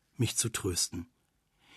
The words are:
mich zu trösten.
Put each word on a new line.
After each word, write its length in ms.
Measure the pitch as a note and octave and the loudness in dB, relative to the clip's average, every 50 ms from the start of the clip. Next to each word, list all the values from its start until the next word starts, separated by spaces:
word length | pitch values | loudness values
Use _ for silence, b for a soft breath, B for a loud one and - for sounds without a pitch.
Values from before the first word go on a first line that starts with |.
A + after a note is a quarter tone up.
| _ _ _ | _ _ _
mich 200 | - A#2+ G#2 - | 0 0 2 2
zu 120 | - - A2+ | 0 0 0
trösten. 580 | - - - F#2+ F2 - - - - F2 E2+ - _ _ _ _ _ _ _ _ b b b b b | -2 -2 0 0 0 0 0 -2 -2 -6 -10 -10 _ _ _ _ _ _ _ _ b b b b b